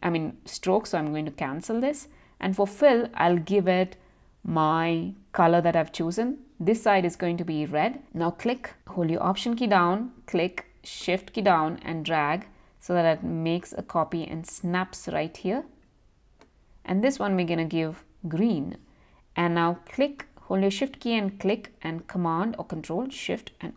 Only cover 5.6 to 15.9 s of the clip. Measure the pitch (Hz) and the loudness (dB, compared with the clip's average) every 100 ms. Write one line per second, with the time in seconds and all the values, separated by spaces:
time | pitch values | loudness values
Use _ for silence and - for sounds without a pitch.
5.6 | 170 165 156 - 165 202 240 294 - - | 4 2 0 -2 -2 -2 -2 -4 -10 -4
6.6 | 170 226 208 196 175 - 175 170 170 151 | 0 2 4 4 2 0 -2 -2 -2 -4
7.6 | 151 147 214 277 - 165 170 170 233 247 | -2 0 0 -4 -10 -4 -2 -2 -2 -2
8.6 | - - - 180 165 165 180 196 240 233 | -6 -16 -8 -2 0 0 0 0 -2 0
9.6 | 233 190 175 196 247 - - 170 175 - | 2 4 4 2 -4 -12 -4 0 0 -4
10.6 | - _ - - - 190 - 226 202 165 | -16 _ -16 -8 -2 -2 -2 0 2 4
11.6 | 156 - - 165 156 160 147 175 - - | 2 -4 -6 -6 -2 0 2 -2 -6 -20
12.6 | _ _ - 175 165 156 170 165 165 175 | _ _ -2 2 4 2 -2 -2 0 -2
13.6 | - - - 170 156 170 - 160 165 - | -4 -10 -4 -2 0 -2 -6 -8 -10 -6
14.6 | 175 180 185 - - 156 165 - 185 254 | -2 -2 -2 -8 -6 -4 -4 -4 -4 -4
15.6 | 330 - _ | -6 -16 _